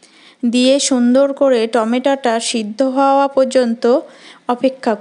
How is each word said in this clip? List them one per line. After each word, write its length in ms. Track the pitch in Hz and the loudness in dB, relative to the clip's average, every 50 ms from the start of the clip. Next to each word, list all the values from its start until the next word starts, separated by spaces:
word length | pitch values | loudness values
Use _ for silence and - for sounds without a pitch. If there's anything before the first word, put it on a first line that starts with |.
| _ _ _ _ - - - _ - | _ _ _ _ -20 -20 -10 _ -4
দিয়ে 320 | 240 220 247 247 262 269 285 | -2 0 2 4 4 2 2
সুন্দর 480 | 277 - 269 247 240 240 247 269 277 277 269 | 2 0 0 2 2 2 2 2 2 0 0
করে 280 | - 285 269 254 226 220 226 | 0 0 2 2 2 0 -2
টমেটোটা 680 | - 240 220 226 240 254 262 277 277 269 - 240 226 233 226 | -2 -2 -2 -2 -2 -2 0 -2 -2 -2 -2 -2 -2 -2 -4
সিদ্ধ 340 | - - 233 214 208 214 - 269 262 254 | -4 -6 -6 -6 -6 -4 -4 -2 -2 0
হওয়া 320 | 269 277 277 269 277 277 277 | 0 2 2 2 2 0 0
পর্যন্ত 560 | 269 269 269 254 262 262 247 233 226 233 - 233 247 - - - - - - - - - _ - | 0 0 0 0 2 0 0 0 -2 -2 0 0 0 0 -2 -6 -16 -20 -20 -20 -20 -12 _ -6
অপেক্ষা 460 | 240 240 - 262 262 - - 240 214 208 | -4 -2 -2 -2 -2 -4 -4 -4 -4 -4